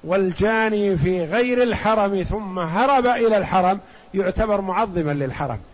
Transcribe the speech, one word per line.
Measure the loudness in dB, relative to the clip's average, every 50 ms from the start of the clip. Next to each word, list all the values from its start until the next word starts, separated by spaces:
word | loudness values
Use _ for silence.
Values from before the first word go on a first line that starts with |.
| -2
والجاني | 0 0 2 2 0 0 0 0 2 2 2 2 0 0 0 0 0 2
في | 2 2 0 0 0 -2
غير | -2 0 0 0 2 2 2 2
الحرم | 0 0 0 0 0 2 2 2 0 0 -2 -2
ثم | -2 -4 -6 -6 -6 -6 -6
هرب | -4 -2 0 0 2 4 2 4 4
إلى | 2 2 2 2 2 2
الحرم | 2 0 0 0 2 2 2 0 -2 -6 -16 -20 -20 -20 -6 -4
يعتبر | -2 -2 -2 0 0 0 0 0 -2
معظما | 0 -2 -2 -2 -2 -2 -2 -2 -2 0 -2
للحرم | -2 -4 -6 -4 -6 -6 -6 -6 -8 -12 -16